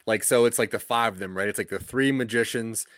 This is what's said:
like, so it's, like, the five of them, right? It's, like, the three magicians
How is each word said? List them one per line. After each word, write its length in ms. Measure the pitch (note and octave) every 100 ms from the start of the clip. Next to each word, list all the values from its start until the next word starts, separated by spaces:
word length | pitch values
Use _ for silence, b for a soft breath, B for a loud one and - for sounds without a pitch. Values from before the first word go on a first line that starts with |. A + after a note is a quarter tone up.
| -
like, 160 | A2
so 220 | - B2 A#2
it's, 120 | A#2
like, 120 | A2+
the 80 | A2
five 340 | - A#2+ A2+
of 60 | F#2
them, 180 | F#2+ F#2+
right? 100 | G2+
It's, 100 | G#2
like, 100 | G2+
the 100 | G2
three 320 | - B2+ C3+
magicians 760 | C3+ A#2 A#2 A2+ B2 A2+ A2+ -